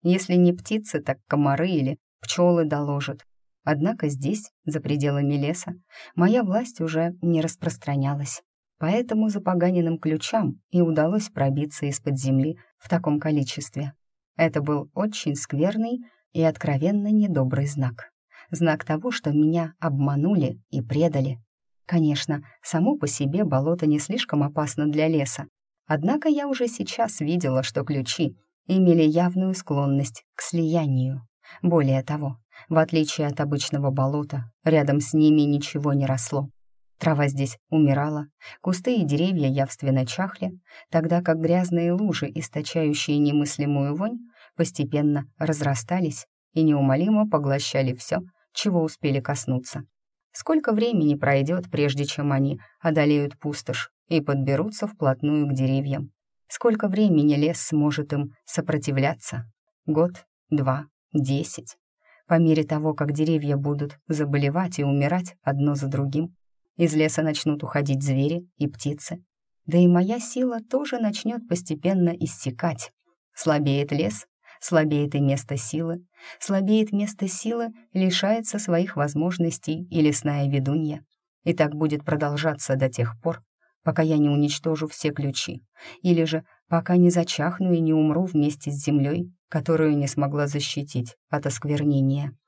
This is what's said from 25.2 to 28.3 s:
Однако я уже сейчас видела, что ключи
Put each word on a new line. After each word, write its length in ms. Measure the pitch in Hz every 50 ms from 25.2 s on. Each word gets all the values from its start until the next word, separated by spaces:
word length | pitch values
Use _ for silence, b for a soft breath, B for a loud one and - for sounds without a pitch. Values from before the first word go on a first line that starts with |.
| 139 139 - - 139 - _ _ _ _ _ _ _
Однако 420 | _ 156 151 151 196 277 302 302 320
я 180 | 294 294 285
уже 220 | 285 269 247 247 233
сейчас 500 | 233 - 202 - - - - 131 - -
видела, 440 | 156 147 170 175 - 135 131 131 127
что 200 | - - 156 135
ключи 540 | 120 147 139 131 - - - 160 -